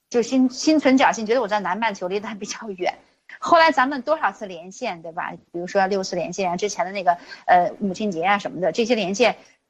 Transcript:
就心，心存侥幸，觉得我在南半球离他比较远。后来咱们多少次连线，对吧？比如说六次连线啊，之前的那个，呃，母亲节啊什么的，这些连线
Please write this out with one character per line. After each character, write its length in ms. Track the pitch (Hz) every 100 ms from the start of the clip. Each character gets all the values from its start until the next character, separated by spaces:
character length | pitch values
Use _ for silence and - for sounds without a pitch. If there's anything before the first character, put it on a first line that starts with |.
| _
就 120 | 240
心， 280 | 226 262 254
心 300 | - - 311
存 180 | 285 262
侥 160 | 277
幸， 120 | - 214
觉 100 | 247
得 60 |
我 60 | 214
在 120 | 208
南 200 | 180 190
半 140 | 226
球 140 | 196 180
离 120 | 202
他 140 | 214
比 120 | 214 208
较 240 | - 220
远。 260 | 180 175 - _ _ _ -
后 160 | - 339
来 140 | 320
咱 160 | 294 262
们 140 | 294
多 160 | 240 311
少 140 | 233
次 160 | 196 208
连 240 | 170 175
线， 300 | 190 247 170
对 100 | 165
吧？ 200 | 165 156 175 _
比 80 | 170
如 80 | 175
说 180 | 202 190
六 160 | 196
次 120 | 185 175
连 180 | 160
线 160 | 180 185
啊， 60 | 180
之 100 | 208
前 160 | -
的 80 | 175
那 120 | 196
个， 140 | 180 170 - - -
呃， 260 | 180 175 -
母 140 | 202
亲 180 | 175 214
节 120 | 165
啊 140 | 175 202
什 140 | -
么 80 | 151
的， 120 | 175
这 120 | 160
些 120 | 220 240
连 200 | 180 202
线 220 | 226 - - _